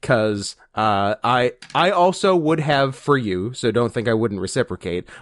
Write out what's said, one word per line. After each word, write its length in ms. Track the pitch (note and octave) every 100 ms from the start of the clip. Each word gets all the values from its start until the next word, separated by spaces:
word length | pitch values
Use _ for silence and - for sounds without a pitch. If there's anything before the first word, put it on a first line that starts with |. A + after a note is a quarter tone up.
'cause, 540 | - B2 G#2+ G#2 G2 - _
uh, 420 | - G#2+ G2+ G2+ G#2+
I, 300 | A#2+ B2+ B2 - - C3+
I 160 | E3+
also 440 | F#3+ F3+ F3+ G3+ F3+
would 240 | D3+ D#3+
have 360 | D3 C#3 C3+ C3
for 220 | - C#3
you, 360 | A2 F2+ G#2
so 180 | C3 A#2+
don't 220 | A2 A#2+
think 140 | B2 A2
I 40 |
wouldn't 280 | A2+ A2+ G2+
reciprocate, 680 | F#2+ C3+ A#2+ F#2 F2+ F2 - -